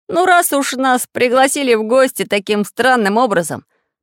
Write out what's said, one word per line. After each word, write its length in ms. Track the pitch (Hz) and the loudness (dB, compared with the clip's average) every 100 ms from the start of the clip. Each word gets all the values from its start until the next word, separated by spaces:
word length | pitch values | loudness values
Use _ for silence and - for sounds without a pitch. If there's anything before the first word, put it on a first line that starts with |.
| - | -6
«Ну, 180 | 330 370 | -2 2
раз 260 | 349 349 | 2 2
уж 200 | 277 262 | -2 -2
нас 340 | 254 262 254 - | -2 0 0 -2
пригласили 640 | - 240 254 269 294 262 226 | -2 0 2 2 0 0 0
в 80 | |
гости 420 | 220 254 247 - 185 | 2 2 2 -2 -4
таким 400 | 202 190 208 202 | -4 -2 -4 -4
странным 520 | - 247 254 196 214 | -2 0 2 0 0
образом, 480 | 247 196 165 120 - _ _ _ | 0 0 -4 -8 -14 _ _ _